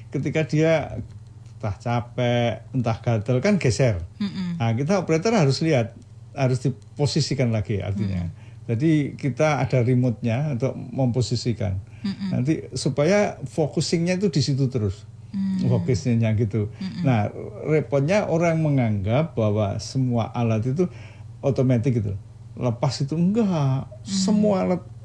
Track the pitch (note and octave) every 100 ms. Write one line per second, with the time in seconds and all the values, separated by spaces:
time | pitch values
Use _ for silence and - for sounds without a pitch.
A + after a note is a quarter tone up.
0 | - D3 D3+ D#3 D#3 D3+ D#3+ D#3 B2+ A#2
1 | - - - - - - G#2 - A#2+ A#2+
2 | A#2 - A#2+ A#2+ A#2 - - C3 A2+ G#2+
3 | B2 A2 A2+ B2+ G3 F#3+ C3 - B2+ F2+
4 | - - G3+ G3 F3+ E3+ A#2 A2+ D3 G3
5 | - D#3+ A3 A3+ C#3 B2+ D#3+ C3 G#2+ -
6 | - - - - C3 B2+ - - - -
7 | D3 E3 - B2+ A#2+ A2 - G2 F#2+ G2
8 | G2+ F#2 E2+ - - - - A2+ D#3+ D#3
9 | C#3 - B2 A#2+ D3+ C3+ B2+ C3 A#2 B2
10 | B2+ A2 A#2+ A#2 D3+ A#2 B2+ A#2+ A#2 A#2
11 | B2+ B2+ A#2 B2 B2 G2+ G2 F#2+ - -
12 | G3+ - G3 A#2+ C3 D#3 - C3+ D3+ C#3
13 | D#3 G#3 G3+ - C#3 - D3 F3 - E3+
14 | E3+ F#3 G3+ D3+ C3 C3+ B2+ A#2 G#2 -
15 | - - - G3 F#3+ F#3+ F#2 A#2 A2+ A2+
16 | B2 A2+ A2+ G#2+ A2+ A2+ G#2 - F#3+ F3+
17 | F3 A2+ G#2 - - G3+ - D#3 - C#3+
18 | C#3+ G#3 - E3 E3+ D#3+ D#3 C#3 A#2 G#2
19 | F#2+ B2+ E3 - G#2+ G#2 G2+ G2+ - C3+
20 | B2+ A#2+ A2+ A#2+ A#2 A2 B2+ D3 F3+ -
21 | - - - - C#3 C3+ B2+ A#2+ G#2+ A#2
22 | G2+ G2 - - - - B2 A2+ D3 -
23 | C#3+ D#3 F3+ A3+ G3+ E3 C#3 C3 - -
24 | - G3 G#3 G#3 G#3 F#3+ F3+ F3 - -